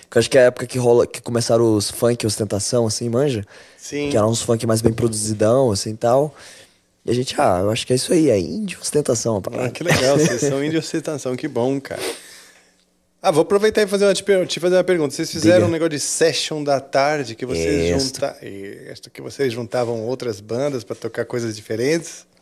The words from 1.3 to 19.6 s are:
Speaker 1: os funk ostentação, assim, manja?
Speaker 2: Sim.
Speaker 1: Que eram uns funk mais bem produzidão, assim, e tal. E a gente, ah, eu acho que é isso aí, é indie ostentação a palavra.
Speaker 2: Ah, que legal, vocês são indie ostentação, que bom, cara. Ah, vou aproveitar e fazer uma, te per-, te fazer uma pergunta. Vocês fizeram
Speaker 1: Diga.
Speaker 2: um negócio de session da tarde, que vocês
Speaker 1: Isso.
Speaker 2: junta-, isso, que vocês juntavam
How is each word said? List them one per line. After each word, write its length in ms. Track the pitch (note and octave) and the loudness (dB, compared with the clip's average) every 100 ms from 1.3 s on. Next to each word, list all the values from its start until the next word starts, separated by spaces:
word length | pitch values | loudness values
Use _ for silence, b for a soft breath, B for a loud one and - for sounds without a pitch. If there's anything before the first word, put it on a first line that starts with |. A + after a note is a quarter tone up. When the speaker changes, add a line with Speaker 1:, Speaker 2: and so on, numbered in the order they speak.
| A#2 - A#2 A#2 G#2+ | -2 2 4 4 4
Speaker 1:
os 140 | - | 0
funk 360 | - A#2 A#2+ A2+ | 0 0 2 -2
ostentação, 600 | - G#2 G2+ - B2 A2+ | -2 -2 -2 0 0 0
assim, 220 | - A#2+ | -2 -2
manja? 360 | A#2 D3 A2+ G2 B B B | 0 0 -2 -6 B B B
Speaker 2:
Sim. 320 | - C#3+ D3 | -10 -6 -2
Speaker 1:
Que 60 | A#2+ | 2
eram 120 | G#2+ | 2
uns 140 | A2+ | 0
funk 240 | - A#2 A#2 | 0 0 0
mais 160 | A2+ | 2
bem 100 | A2+ | 2
produzidão, 760 | A#2 A#2 G#2+ G#2+ G#2+ G#2+ B2+ C3 | 2 -2 -2 -4 0 2 4 2
assim, 200 | G2 A2 | 0 -4
e 60 | A2 | -2
tal. 380 | A#2 C3 D3+ B B B B B _ _ | 2 2 0 B B B B B _ _
E 60 | - | -4
a 40 | |
gente, 260 | A#2+ C3 - | -2 -2 0
ah, 200 | C3 F2+ | 2 2
eu 80 | G2+ | 0
acho 160 | A2+ - | -2 -2
que 60 | |
é 40 | B2+ | -2
isso 160 | - | 2
aí, 160 | F3 D3+ | 2 4
é 80 | G#2 | 2
indie 380 | D#2+ G#3+ G3+ - | 0 -4 -6 -8
ostentação 600 | - D3 C#3+ A#2 A#2 G#2 | -4 -2 0 -2 -2 -2
a 40 | |
palavra. 260 | G#2 A#2+ B2+ | -4 -6 -6
Speaker 2:
Ah, 20 | |
que 120 | - | -4
legal, 340 | E3 D#3+ C3 C#3+ | 0 2 4 4
vocês 220 | D3 A#2+ | 2 2
são 220 | C#3+ C#3 | -2 -2
indie 140 | D3 D#3+ | -2 -4
ostentação, 580 | - E3 D#3+ D3 C3 B2+ | -4 -6 -6 -6 -6 -6
que 100 | D3+ | -4
bom, 320 | A#2+ B2+ C#3 | -2 -2 -2
cara. 220 | - - B B B B B B B B _ _ _ _ | -6 -8 B B B B B B B B _ _ _ _
Ah, 80 | F#3 | 2
vou 100 | D#3 | 2
aproveitar 400 | E3 G3+ G#3+ G#3+ | 2 4 4 2
e 60 | G#3 | 0
fazer 160 | G3+ | 2
uma, 100 | G3+ | 2
te 80 | F#3+ | 2
per-, 240 | - F#3+ D#3+ | 2 2 2
te 140 | - | -2
fazer 160 | F3+ F3+ | 2 2
uma 80 | |
pergunta. 280 | F3+ F3+ C#3+ | 2 0 0
Vocês 160 | C#3+ D#3+ | -4 -6
fizeram 240 | D#3+ G#2+ - | 0 4 6
Speaker 1:
Diga. 60 | E3+ | 4
Speaker 2:
um 20 | |
negócio 180 | E3 E3 | 0 -2
de 80 | D3 | -2
session 640 | - - E3 - - D#3 | -6 2 2 2 -4 -4
da 160 | C#3+ C3+ | 0 -2
tarde, 560 | - C#3 C#3 D3+ A#2 | 0 0 2 0 -4
que 100 | A2+ | -8
vocês 460 | B2 E2 E2 E2+ E2+ G#2+ | -6 -2 0 0 2 0
Speaker 1:
Isso. 100 | C3 | -2
Speaker 2:
junta-, 220 | - C#3 - | -4 -8 -8
isso, 680 | A#2+ G2 G2 A2 F2+ A#2+ - | -14 -14 -14 -16 -18 -20 -20
que 80 | - | -16
vocês 320 | C3 - C3+ | -16 -4 -4
juntavam 500 | A#2 | -4